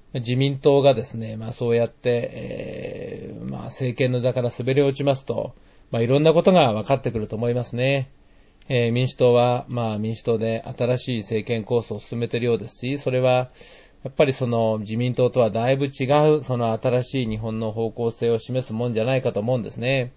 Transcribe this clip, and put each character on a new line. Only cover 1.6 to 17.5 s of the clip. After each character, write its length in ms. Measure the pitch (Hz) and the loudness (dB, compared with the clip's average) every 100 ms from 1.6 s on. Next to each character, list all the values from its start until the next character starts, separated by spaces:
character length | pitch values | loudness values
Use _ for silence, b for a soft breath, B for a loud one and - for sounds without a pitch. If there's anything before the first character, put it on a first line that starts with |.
| 120 | 0
う 60 | 117 | 2
や 100 | 117 | 2
っ 20 | |
て、 420 | - 123 120 - | 0 0 0 -2
え 1000 | - - - - - - - - - - | -8 -10 -8 -8 -10 -10 -10 -10 -10 -12
ー、 160 | 107 123 | -12 -10
ま 120 | 127 | -10
あ 0 | |
政 320 | 120 - 127 117 | -10 -6 -6 0
権 160 | 127 | 0
の 80 | 123 | 0
座 120 | 123 | 0
か 100 | 123 | 0
ら 80 | 120 - | -2 -2
滑 180 | 123 | 0
り 80 | 135 | 2
落 120 | 139 | 2
ち 100 | 139 | 2
ま 120 | 139 135 | 0 -2
す 100 | - | -4
と、 280 | - - - b b b | -6 -6 -10 b b b
ま 100 | 117 | -2
あ 20 | |
い 40 | 117 | 2
ろ 140 | 139 | 4
ん 20 | |
な 100 | 156 | 6
こ 100 | 160 | 6
と 100 | 175 | 6
が 200 | 180 135 | 6 4
分 120 | 107 | 2
か 100 | 107 | 0
っ 60 | 135 | 0
て 100 | - | 0
く 80 | 113 | -4
る 100 | 107 | -6
と 60 | 110 | -4
思 140 | 120 | -2
い 40 | |
ま 100 | 123 | -2
す 120 | 120 120 | -4 -2
ね。 340 | 131 139 135 - b b b b - | 0 0 -4 -12 b b b b -4
え 200 | 127 117 | 0 2
ー、 40 | |
民 160 | 120 127 | 2 0
主 80 | - | 2
党 160 | 123 | 4
は、 340 | 120 123 123 - | 6 4 2 -2
ま 260 | 120 113 | -4 -4
あ 40 | 107 | -2
民 160 | 110 | -4
主 80 | 113 | -4
党 160 | - 113 | -2 0
で 240 | 113 110 - 123 | 0 -4 -6 -4
新 200 | 120 127 | -2 -2
し 160 | - 117 | -2 -6
い 20 | |
政 260 | 104 113 107 | -2 -4 -2
権 180 | 113 | -4
構 180 | 101 120 | 0 -2
想 140 | 110 110 | -2 -8
を 40 | |
進 180 | - 120 | -8 -6
め 100 | 120 | -4
て 80 | 120 | -2
い 40 | |
る 60 | 120 | 0
よ 80 | |
う 40 | 113 | 0
で 100 | 117 | -2
す 100 | - | -8
し、 200 | 123 139 | -6 -4
そ 120 | 139 | -2
れ 100 | 127 | 2
は、 300 | 127 127 127 B B B B _ | 4 2 0 B B B B _
や 60 | 131 | -12
っ 40 | |
ぱ 100 | - | 2
り 80 | 147 | 2
そ 140 | 131 123 | 2 0
の 320 | 117 113 110 | 2 2 0
自 180 | 104 113 | -2 -2
民 180 | 123 | 0
党 160 | 123 123 | 2 2
と 100 | 127 | 4
は 100 | 113 | 2
だ 200 | 107 123 | 2 0
い 60 | 135 | 0
ぶ 100 | 139 | 0
違 200 | 135 127 147 151 151 | -2 2 4 6 4
う、 60 | |
そ 140 | 127 120 | 0 -2
の 160 | 117 | 0
新 300 | 110 131 123 | 0 0 0
し 180 | 127 131 | 0 -4
い 40 | 117 | -4
日 120 | 107 | -4
本 200 | 113 | -4